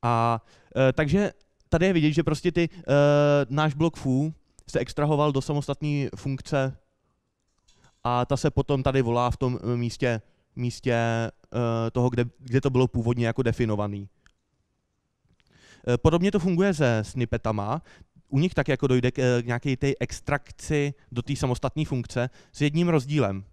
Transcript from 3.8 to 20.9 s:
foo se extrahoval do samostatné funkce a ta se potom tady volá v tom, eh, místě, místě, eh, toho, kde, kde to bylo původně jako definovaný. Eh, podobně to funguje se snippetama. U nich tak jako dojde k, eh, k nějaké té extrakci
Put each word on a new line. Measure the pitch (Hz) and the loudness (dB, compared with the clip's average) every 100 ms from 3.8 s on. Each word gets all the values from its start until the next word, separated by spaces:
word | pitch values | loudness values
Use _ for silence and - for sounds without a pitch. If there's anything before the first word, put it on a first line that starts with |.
| 165 - | -2 0
foo | 131 127 151 156 _ _ - | -2 0 0 -6 _ _ -6
se | - | -4
extrahoval | 131 - 147 147 151 | -4 -2 0 2 2
do | 135 | 0
samostatné | - 147 143 139 151 147 139 - | -2 -4 -4 -6 -4 -2 -4 -6
funkce | 135 135 - 143 135 135 _ _ _ _ _ _ _ _ _ _ _ _ | -8 -8 -4 -2 -2 -6 _ _ _ _ _ _ _ _ _ _ _ _
a | 120 123 | -2 -2
ta | 123 139 | 0 0
se | 156 | 0
potom | 139 139 143 | 0 0 0
tady | 131 135 | 0 0
volá | 117 120 123 | 0 0 0
v | 120 | -2
tom, | 131 123 | -2 -2
eh, | 110 120 | -4 -2
místě, | 120 - 127 113 - _ _ - | -4 -2 -2 -2 -6 _ _ -6
místě, | 123 - 127 | -6 -4 -2
eh, | 117 117 113 113 - _ 117 117 113 113 | 0 0 -2 -4 -8 _ -4 -2 0 -2
toho, | 123 123 | 0 0
kde, | 120 120 _ | 0 -2 _
kde | 131 120 | -2 0
to | 139 | 2
bylo | 127 131 | 2 2
původně | 127 113 120 117 | 0 -2 0 0
jako | 113 | 0
definovaný. | 117 113 117 104 104 101 101 _ _ _ _ _ _ _ _ _ _ _ _ _ _ _ - - - | -2 0 -2 -2 -4 -6 -12 _ _ _ _ _ _ _ _ _ _ _ _ _ _ _ -20 -12 -2
Eh, | 120 | 2
podobně | 160 165 190 | 4 4 2
to | 202 | 2
funguje | 170 175 196 | 0 2 2
se | 156 135 110 | 2 2 2
snippetama. | 104 131 120 117 113 104 101 147 - - - _ _ | -2 -6 -4 -4 -2 -4 -4 -6 -8 -20 -20 _ _
U | 139 | 0
nich | 175 | 0
tak | - 143 | 0 0
jako | 135 135 | 0 2
dojde | 127 123 | 2 2
k, | - | 0
eh, | 127 123 | 2 2
k | 117 | 0
nějaké | 120 143 131 | -4 -2 -2
té | 139 - | -2 -2
extrakci | 123 - - 143 - - - 151 143 | -6 -8 -4 -4 -4 -18 -4 -2 -2